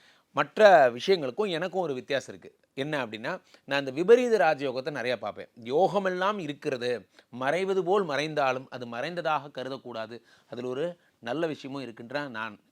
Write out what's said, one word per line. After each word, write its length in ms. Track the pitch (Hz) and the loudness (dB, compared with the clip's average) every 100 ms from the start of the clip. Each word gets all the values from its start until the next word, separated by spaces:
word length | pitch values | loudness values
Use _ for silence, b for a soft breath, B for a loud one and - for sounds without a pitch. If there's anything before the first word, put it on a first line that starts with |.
| b b b | b b b
மற்ற 560 | 139 147 - 208 170 127 | -4 -2 8 10 10 8
விஷயங்களுக்கும் 580 | 120 - 190 135 120 208 | 4 0 2 0 -2 -2
எனக்கும் 320 | 160 180 185 | -2 -4 -4
ஒரு 140 | 170 | -4
வித்தியாசம் 420 | 127 110 135 - 95 | -4 -2 -4 -4 -16
இருக்கு. 220 | - _ _ | -18 _ _
என்ன 320 | - 143 151 117 | -8 -4 -4 -4
அப்படின்னா, 340 | 107 123 180 b b | -6 -8 -10 b b
நான் 140 | - 139 | -4 -2
இந்த 120 | 135 | -2
விபரீத 480 | 131 180 240 247 220 | -2 6 6 8 4
ராஜயோகத்தை 520 | 165 147 139 123 160 | 4 2 -2 -4 -6
நிறைய 280 | 143 117 117 | -6 -4 -4
பார்ப்பேன். 300 | 104 95 - - | -6 -10 -16 -14
யோகமெல்லாம் 760 | 117 143 185 196 190 180 190 214 | -2 2 2 2 0 -2 -2 -2
இருக்கிறது, 680 | 151 143 151 131 123 117 92 b b | -6 -6 -6 -4 -4 -4 -8 b b
மறைவது 540 | 120 131 170 190 190 | -6 -2 0 0 0
போல் 200 | 170 208 | 2 2
மறைந்தாலும் 640 | 175 135 156 147 131 127 135 | 2 -2 -2 0 0 0 -6
அது 160 | 127 120 | -12 -10
மறைந்ததாக 640 | 117 147 175 160 151 143 | -8 -6 -4 -2 -2 -4
கருதக்கூடாது. 720 | 135 127 135 123 113 110 117 b b b | -10 -10 -10 -10 -10 -10 -12 b b b
அதுல 220 | 120 127 | -8 -6
ஒரு 300 | 127 170 175 _ _ | -4 -6 -8 _ _
நல்ல 280 | 113 139 165 | -8 -4 -4
விஷயமும் 380 | 139 135 139 | -4 -10 -10
இருக்குன்ற 440 | 120 107 117 139 147 | -10 -12 -10 -8 -8
நான் 320 | 110 110 101 _ | -8 -10 -10 _